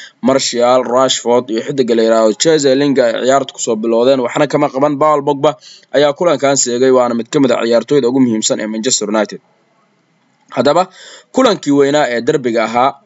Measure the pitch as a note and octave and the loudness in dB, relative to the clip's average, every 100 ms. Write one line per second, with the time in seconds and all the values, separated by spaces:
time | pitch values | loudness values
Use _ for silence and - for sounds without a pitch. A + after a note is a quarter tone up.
0 | - _ A#2+ C3+ - A#2+ A#2+ B2+ A#2 A#2+ | -20 _ 0 0 0 0 2 2 2 0
1 | C3 - A#2 B2 B2 A2 - C#3+ A#2 A2+ | 0 -2 0 0 0 -6 -4 -4 0 2
2 | A2+ A2+ A2 G#2 D#3 D#3 C#3 C3+ C#3+ C3 | 2 2 2 0 0 2 2 2 2 2
3 | A#2+ A2 A#2+ C3+ C3 - - A2+ A2+ A2+ | 0 0 0 0 -2 -8 -6 -4 0 0
4 | B2 C3+ A#2+ D3+ D3 D3 C#3+ C3 C#3+ C#3 | 2 2 0 -2 -2 0 -2 -2 -2 0
5 | D3+ D3 C#3+ C#3+ D3+ C#3+ - - _ C3+ | 0 0 -2 0 -2 -2 -12 -20 _ 0
6 | D3 C#3+ F3 C#3+ C#3 C#3 B2 A#2+ C3 B2+ | 0 0 -2 0 0 0 -2 0 2 4
7 | A#2+ A#2 A2+ D3+ C3+ A#2 A#2 A#2 A2+ D3 | 2 -2 -2 0 0 0 0 0 2 0
8 | A#2+ C3+ B2+ A2 G#2+ B2 A2 A2 A2+ - | 0 0 0 0 -2 -4 -6 -6 -4 -4
9 | G#2 G#2+ G#2 F#2 _ _ _ _ _ _ | -2 -2 -2 -6 _ _ _ _ _ _
10 | _ _ _ _ _ - C3 D3+ F3+ - | _ _ _ _ _ -4 0 0 -2 -6
11 | - - _ - C4 F3 - C#3+ C#3 D3 | -20 -20 _ 0 0 0 -2 2 2 2
12 | C#3 A#2+ A#2+ D3+ B2 A2+ A2 A#2+ C3 - | 0 -2 -2 -2 -2 -2 -2 0 0 -2